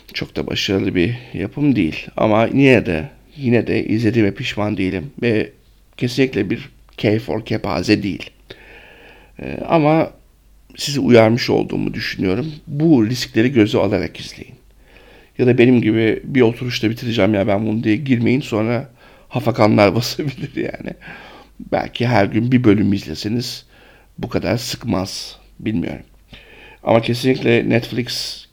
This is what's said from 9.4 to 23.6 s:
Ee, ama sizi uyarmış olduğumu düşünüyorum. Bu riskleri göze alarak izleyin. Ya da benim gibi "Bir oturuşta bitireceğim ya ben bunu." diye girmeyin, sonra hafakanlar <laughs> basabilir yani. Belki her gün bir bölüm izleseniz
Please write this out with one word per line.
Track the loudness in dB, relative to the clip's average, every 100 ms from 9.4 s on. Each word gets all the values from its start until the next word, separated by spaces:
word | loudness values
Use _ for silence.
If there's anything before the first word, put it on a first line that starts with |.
Ee, | -10 -8 -2
ama | 0 2 2 0 -6 _ _ _ _ _ -10
sizi | -6 -2
uyarmış | 4 6 6 4 0
olduğumu | -2 -2 -4 -4
düşünüyorum. | -6 -8 -4 -2 -2 -6 -10 -10
Bu | 0 4 4 4
riskleri | -2 -4 2 2
göze | 4 4 4
alarak | 0 0 -4 -8
izleyin. | -16 -16 -20 -20 _ _ _ -20 -20 -20 _ 0
Ya | 2
da | 4
benim | 6 6
gibi | 4 2 2 -2
"Bir | -2 2
oturuşta | 2 2 -6 -4 -2
bitireceğim | -4 -4 0 2
ya | 2 0
ben | -2 -2
bunu." | -2
diye | 0 -2
girmeyin, | 0 0 2 0
sonra | -2 -2 -2 -2 -6 _ -20 -20 -10
hafakanlar | -6 -2 2 4 6 6 4
<laughs> |
basabilir | -4 -6 -8 -8 -10 -8
yani. | -8 -8 -12 -14 -18 -20 -20 -20 -20 -18 -6
Belki | -6 -4 -4 -2
her | 0 0
gün | 0 2
bir | 2
bölüm | 4 4 2
izleseniz | 0 -4 -8 -4 -4 -6 -12